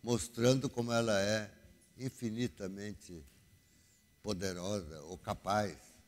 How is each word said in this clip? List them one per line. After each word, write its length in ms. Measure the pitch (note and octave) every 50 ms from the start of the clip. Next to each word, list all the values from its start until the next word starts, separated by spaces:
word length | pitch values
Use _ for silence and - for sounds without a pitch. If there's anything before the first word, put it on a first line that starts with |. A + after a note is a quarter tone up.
mostrando 680 | - A2+ A#2+ A2+ - - - A#2 A2+ B2 C3 C3+ C3 C3
como 240 | - A#2+ A#2 A#2+ A#2+
ela 280 | A#2 A#2 A2+ G#2+ G2
é 300 | G2 G#2 G#2+ A2 G#2+ G2+ - - - - - - - _ _ -
infinitamente 1300 | B2 C3 B2+ - - A2+ G#2+ A#2 B2 A#2+ - - G#2 F#2 F#2+ G2 G2+ G#2 G2+ - - - F2+ E2 D2 C#2 - - - - - - _ _ _ _ _ _ _ _ _ _ _ _ -
poderosa 800 | G#2 G#2+ F2 G2 F#2+ F#2 F2+ F2 F#2+ G#2 G#2 F2 D2+ D#2+ D#2 C#2+
ou 160 | D#2+ F#2 E2+
capaz 580 | - - G#2 - - F#2+ G2+ G#2+ G#2+ G2 D2+ C2 - - - - -